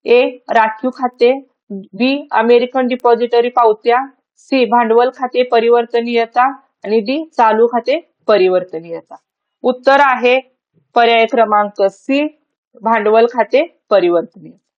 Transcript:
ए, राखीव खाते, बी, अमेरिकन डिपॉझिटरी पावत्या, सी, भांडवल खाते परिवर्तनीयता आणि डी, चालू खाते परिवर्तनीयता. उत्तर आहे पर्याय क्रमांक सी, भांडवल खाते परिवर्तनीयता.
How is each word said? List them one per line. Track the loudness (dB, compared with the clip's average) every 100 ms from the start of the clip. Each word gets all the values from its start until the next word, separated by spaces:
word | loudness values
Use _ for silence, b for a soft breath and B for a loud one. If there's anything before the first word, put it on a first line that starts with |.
| 0
ए, | 2 2
राखीव | -4 -4 0 0 -2 -8 -6
खाते, | -8 0 0 0 -6 _ -16
बी, | -16 -14 -4 -4 -4 -4
अमेरिकन | -2 2 2 0 -4 -4
डिपॉझिटरी | -2 0 0 0 0 0
पावत्या, | 0 0 0 0 -2 -2 _ _ _
सी, | -4 -2 0
भांडवल | 0 0 2 0
खाते | -2 -6 -4
परिवर्तनीयता | 0 0 2 0 0 -4 -4 -4 -2 0 -2
आणि | -2 _ _ -4 -2
डी, | -2 -6 -6 0
चालू | 0 2 0
खाते | 0 -4 -4 -6 _ 0
परिवर्तनीयता. | 2 2 0 -4 -12 -14 -16 -16 -20 _ _ _ _
उत्तर | -4 -2 2 2
आहे | 2 0 0 0 -4 _ _ _ _ 0
पर्याय | 2 2 0
क्रमांक | 0 0 0 -2 -2 -4
सी, | -4 -4 -4 -4 -8 _ _ _ _
भांडवल | -2 -2 2 2 2
खाते | 0 0 0 -2 _ -2
परिवर्तनीयता. | 0 2 0 -4 -12 -20 -20 _